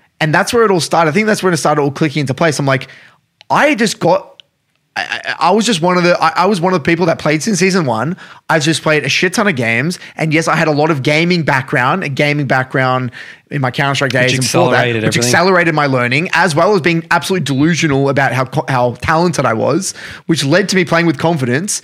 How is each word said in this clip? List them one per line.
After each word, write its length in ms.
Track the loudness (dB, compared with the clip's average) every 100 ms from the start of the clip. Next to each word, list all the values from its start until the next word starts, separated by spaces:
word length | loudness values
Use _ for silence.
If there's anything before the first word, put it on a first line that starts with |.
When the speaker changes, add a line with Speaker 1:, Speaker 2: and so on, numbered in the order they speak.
| _ -4
Speaker 1:
And 140 | 0
that's 180 | 0 2
where 120 | 2
it 60 | 2
all 100 | 2
started. 300 | 0 0 2
I 20 |
think 140 | 2 0
that's 160 | 0
when 100 | 0
it 40 | 0
started 240 | 0 0
all 80 | 0
clicking 300 | 0 -2 -2
into 140 | -4
place. 240 | 0 0 0
I'm 80 | 0
like, 220 | 0 -4 -20 -20 _ _ _ -2
I 260 | 2 2
just 240 | 2 -2 0
got, 440 | 0 0 -4 -20 _ _ _ _ _ -8
I, 60 | -6 -6
I, 100 | -8 -2 2
I 20 |
was 120 | 2
just 160 | 0 0
one 160 | 0 2
of 60 |
the, 160 | 2 2
I, 200 | 0 2
I 40 | 0
was 140 | 0
one 140 | 0
of 80 | 0
the 40 | 0
people 180 | 0 0
that 120 | 0
played 240 | 0 -2
since 160 | -2 0
season 280 | 0 0 0
one. 300 | -2 -4 -6 -14 -12 -2
I've 120 | 0
just 200 | 0 0
played 220 | 0 0
a 40 | 0
shit 240 | 0 0
ton 160 | 0 -2
of 80 | 0
games. 420 | 0 0 -2 -6 -10 -6
And 180 | -2
yes, 120 | 0 0
I 100 | 0
had 120 | 2
a 40 |
lot 180 | 2 0
of 120 | 0
gaming 400 | 0 2 2 0
background, 640 | 0 0 0 0 0 0
a 40 | -4
gaming 360 | -2 0 0 0
background 640 | -2 0 0 0 0 -4 -10 -20 -20 -10
in 120 | -4
my 80 | -2
Counter-Strike 420 | 0 -2 0 0
Speaker 2:
Which 80 | 0
Speaker 1:
days 100 | 0
and 60 | 0
before 280 | 0 0 2
that, 40 | 2
Speaker 2:
accelerated 260 | 0 0
Speaker 1:
which 120 | 0 0
Speaker 2:
everything. 120 | 0
Speaker 1:
accelerated 400 | 2 2 2 2
my 120 | 2 2
learning, 420 | 0 0 0 0
as 200 | 0 2
well 200 | 2 2
as 60 | 2
being 220 | 2 0 0
absolutely 340 | -2 -2 -4
delusional 640 | -2 0 2 2 0 0 0
about 220 | 2 0
how 120 | 0
co-, 200 | -2 -4 -2
how 260 | 0 0 -2
talented 460 | -2 0 0 0 0
I 80 |
was, 380 | 0 0 -2 -4 -12 -16 -10 -4
which 180 | -2
led 240 | 2 2 2
to 80 | 0
me 80 |
playing 220 | 2 2 2
with 120 | 0
confidence. 600 | 0 0 0 -2 -2 -8